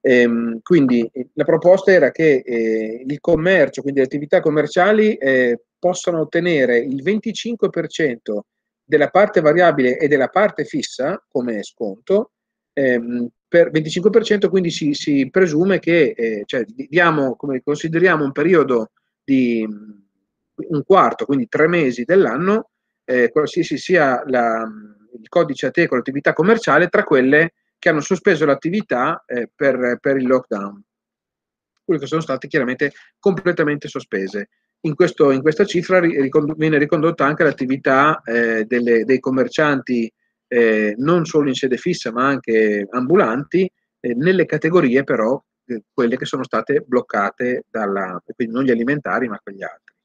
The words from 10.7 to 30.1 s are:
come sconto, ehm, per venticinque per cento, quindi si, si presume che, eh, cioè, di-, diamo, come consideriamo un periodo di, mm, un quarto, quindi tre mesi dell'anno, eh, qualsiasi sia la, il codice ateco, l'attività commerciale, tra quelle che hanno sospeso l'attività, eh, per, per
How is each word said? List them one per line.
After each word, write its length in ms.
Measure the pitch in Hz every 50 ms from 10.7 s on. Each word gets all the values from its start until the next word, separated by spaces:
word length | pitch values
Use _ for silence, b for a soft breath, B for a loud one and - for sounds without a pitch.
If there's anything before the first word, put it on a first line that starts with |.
| - 143 113 - - - 127 151 185 - _ _
come 320 | _ 135 123 120 113 101 104
sconto, 680 | - _ _ 117 101 95 _ _ - 190 208 247 _ _ _ _ _ _ _ _ _ _
ehm, 540 | 143 135 127 123 120 117 120 120 120 120 120 _ _ _
per 240 | _ - 170 165 -
venticinque 380 | 147 160 156 160 - 185 175 208
per 140 | 196 226 -
cento, 260 | - 208 202 196 175
quindi 200 | 170 190 180 165
si, 240 | 156 - 160 143 147
si 340 | - - 156 143 139 135 135
presume 500 | - 185 190 170 147 151 180 196 190 160
che, 340 | - 170 170 170 147 117 -
eh, 280 | - 117 113 110 104 104
cioè, 180 | - - 131 113
di-, 240 | 101 113 127 139 -
diamo, 460 | 147 180 175 170 160 151 139 131 113
come 260 | _ - 143 135 127
consideriamo 640 | _ - 147 147 - 160 160 165 180 190 170 156 147
un 80 | 135
periodo 600 | 135 - 147 175 190 160 139 135 123 117 110 - _ _ _ _ _ _
di, 440 | _ - 135 131 127 120 117 113 110
mm, 240 | 107 107 104 107 107 104 101 _ _ _ _ _ _ _ _ _ _ _ - - -
un 140 | 165 147 -
quarto, 400 | - 196 185 143 113 - - 113
quindi 220 | - 143 135 120
tre 200 | - - - 151
mesi 360 | 160 175 170 151 127 117 117 120
dell'anno, 640 | 147 175 196 180 120 110 139 175 190 208 220 - _ _ _ _ _ _ _ _
eh, 240 | - 127 123 120 117
qualsiasi 480 | - 151 151 - - - 165 - 156
sia 440 | 127 - - 185 175 147 135 123 123 -
la, 420 | 143 127 123 117 117 113 113 113 110 107 107 107 104 _ _ _ 120 123 117
il 100 | 110 -
codice 380 | - 175 165 147 131 - -
ateco, 280 | 131 - 175 165 147 135
l'attività 380 | 123 113 - 135 139 - 165 156
commerciale, 560 | - 160 196 233 226 - 165 139 151 180 170
tra 140 | - - 202
quelle 500 | - 151 131 127 131 143 151 165 170 _ _ _ _ _ _
che 100 | - 170
hanno 120 | 160 151
sospeso 440 | 143 - 190 - _ 202 180 143 156
l'attività, 800 | 147 139 135 - 160 180 214 202 _ 139 120 127 151 165 - _
eh, 240 | _ 123 123 113 - _
per, 440 | _ 147 139 127 123 127 123 123 120
per 180 | - 143